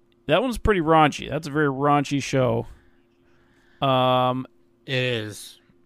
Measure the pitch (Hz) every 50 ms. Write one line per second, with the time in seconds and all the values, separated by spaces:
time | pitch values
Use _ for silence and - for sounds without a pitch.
0 | _ _ _ _ - - 147 185 240 262 226 - - 226 208 185 156 156 165 160
1 | 156 143 - - - - - 151 160 151 135 156 151 143 135 127 143 147 143 143
2 | 139 - 143 139 127 - - 135 127 120 113 117 117 - - - _ _ _ _
3 | _ _ _ _ _ _ _ _ _ _ _ _ _ _ _ - 147 135 131 127
4 | 127 127 127 127 127 127 127 127 127 - _ _ _ _ _ _ _ - 135 127
5 | 127 127 120 113 107 107 101 - - - - _ _ _ _ _ _